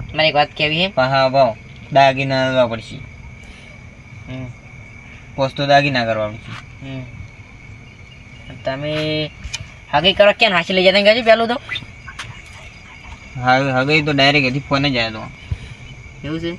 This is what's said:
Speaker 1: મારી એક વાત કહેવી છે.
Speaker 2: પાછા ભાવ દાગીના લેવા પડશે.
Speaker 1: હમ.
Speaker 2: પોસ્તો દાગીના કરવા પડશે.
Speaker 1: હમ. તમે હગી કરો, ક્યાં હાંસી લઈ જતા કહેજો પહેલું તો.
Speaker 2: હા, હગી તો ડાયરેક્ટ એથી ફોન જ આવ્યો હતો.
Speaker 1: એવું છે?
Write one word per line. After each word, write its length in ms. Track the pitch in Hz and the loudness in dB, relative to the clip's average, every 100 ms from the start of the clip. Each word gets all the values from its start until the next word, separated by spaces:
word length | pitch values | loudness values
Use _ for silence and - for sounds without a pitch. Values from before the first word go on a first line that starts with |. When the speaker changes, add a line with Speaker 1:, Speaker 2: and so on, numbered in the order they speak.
| - | -8
Speaker 1:
મારી 140 | 151 156 | -2 2
એક 60 | |
વાત 140 | 139 147 - | 2 0 -2
કહેવી 200 | 151 160 | -2 -2
છે. 120 | 190 | -2
Speaker 2:
પાછા 400 | 185 160 170 131 | 0 0 2 2
ભાવ 280 | 135 123 107 - - - | 4 2 0 -12 -18 0
દાગીના 560 | 139 139 135 135 131 131 | 4 4 4 -2 0 0
લેવા 180 | 131 120 | 2 0
પડશે. 300 | 113 - 104 - - - - - - - - - - - - - | -2 -10 -16 -16 -18 -20 -20 -20 -20 -20 -20 -20 -20 -20 -18 -14
Speaker 1:
હમ. 180 | 131 127 - - - - - - - - | -12 -12 -16 -20 -20 -20 -20 -20 -20 -12
Speaker 2:
પોસ્તો 320 | - 135 - 139 | -4 -4 -2 4
દાગીના 380 | 143 143 127 | 4 4 0
કરવા 240 | 113 110 107 | 0 -2 -4
પડશે. 580 | 113 - - - - 135 | -6 -14 -16 -16 -16 -14
Speaker 1:
હમ. 160 | 131 123 123 - - - - - - - - - - - - - - | -14 -14 -16 -18 -20 -20 -20 -20 -20 -20 -20 -20 -20 -20 -20 -18 -12
તમે 680 | 135 135 151 151 156 151 151 - - - - - - | -8 -6 -6 -4 -4 -4 -6 -10 -12 -12 -14 -20 -4
હગી 180 | - 180 | 0 4
કરો, 200 | 185 202 - | 6 4 4
ક્યાં 140 | 226 | 2
હાંસી 200 | 180 170 | 2 0
લઈ 120 | 185 | 2
જતા 180 | 185 196 | 4 6
કહેજો 200 | 202 233 | 4 4
પહેલું 260 | 226 226 226 | 4 4 2
તો. 60 | 254 - - - - - - - - - - - - - - - - - 131 | -4 -8 -14 -14 -20 -18 -16 -16 -18 -20 -20 -20 -20 -20 -20 -20 -20 -16 -2
Speaker 2:
હા, 400 | 127 131 139 127 | 2 2 2 0
હગી 220 | 135 156 | 2 0
તો 100 | 151 | 2
ડાયરેક્ટ 340 | 139 139 147 131 | 2 4 4 2
એથી 120 | 139 | -2
ફોન 300 | - 139 143 | -2 0 0
જ 80 | 123 | 0
આવ્યો 240 | 113 110 | -4 -6
હતો. 100 | - - - - - - - - - - 143 | -12 -12 -10 -10 -12 -18 -18 -18 -20 -14 -10
Speaker 1:
એવું 140 | 160 | -6
છે? 120 | 170 | -8